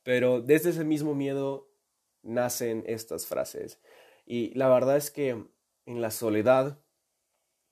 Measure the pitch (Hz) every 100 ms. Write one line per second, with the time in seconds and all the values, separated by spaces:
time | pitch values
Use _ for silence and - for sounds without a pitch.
0 | 127 127 127 123 120 156 170 160 156 151
1 | 151 143 139 139 135 139 - _ _ _
2 | _ _ 107 120 123 - 120 113 - 110
3 | - 82 - 64 - - - - _ -
4 | - _ - 120 113 127 131 127 127 143
5 | 143 147 135 113 - _ _ _ - 120
6 | 113 - 117 107 107 131 135 143 _ _
7 | _ _ _ _ _ _ _